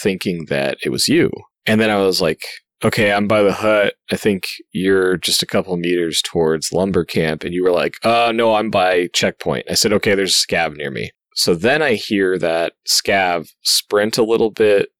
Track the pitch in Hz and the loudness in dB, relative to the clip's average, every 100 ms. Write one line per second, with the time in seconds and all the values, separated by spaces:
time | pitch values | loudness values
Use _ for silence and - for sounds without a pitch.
0 | 107 95 110 87 76 71 67 - - 62 | -4 -2 -4 -6 -4 -2 -2 -4 -4 -2
1 | - 156 151 - - _ - 107 110 104 | 0 2 2 -2 -16 _ -2 2 2 2
2 | 98 90 87 - - - _ - 110 - | 2 2 0 -2 -8 -16 _ -4 -2 2
3 | 104 101 104 107 101 92 107 107 101 - | 2 2 2 2 2 2 2 2 2 -2
4 | - 104 113 98 - - - - 92 95 | -6 -2 0 -2 -4 -12 -10 -2 2 4
5 | 92 92 - - - 104 92 87 87 87 | 2 0 0 -2 -2 -2 -2 -2 0 0
6 | 85 76 - 87 80 80 - 85 98 92 | 0 -2 -4 0 0 0 -2 -2 0 0
7 | 82 - 80 78 82 87 90 87 76 - | -2 -2 -2 -2 -6 -2 0 0 -2 -2
8 | 110 117 117 113 117 107 110 101 92 90 | 0 2 2 2 2 2 0 0 2 2
9 | 90 - 98 - - 67 - 90 110 104 | 0 -2 -2 -2 -4 -4 -4 -2 0 0
10 | 107 98 95 - - 92 82 73 71 64 | 0 0 0 -2 -2 -2 -2 -4 -8 -8
11 | - - _ - - 87 196 151 151 104 | -10 -12 _ -4 0 0 2 2 0 -2
12 | - 101 95 92 82 82 82 - - - | -2 0 2 2 0 0 -2 -6 -6 -4
13 | - 98 92 87 78 - - - - 104 | 0 0 0 -2 -6 -10 -4 -4 0 0
14 | 104 120 110 113 113 98 107 101 - | 0 0 2 2 0 2 4 4 2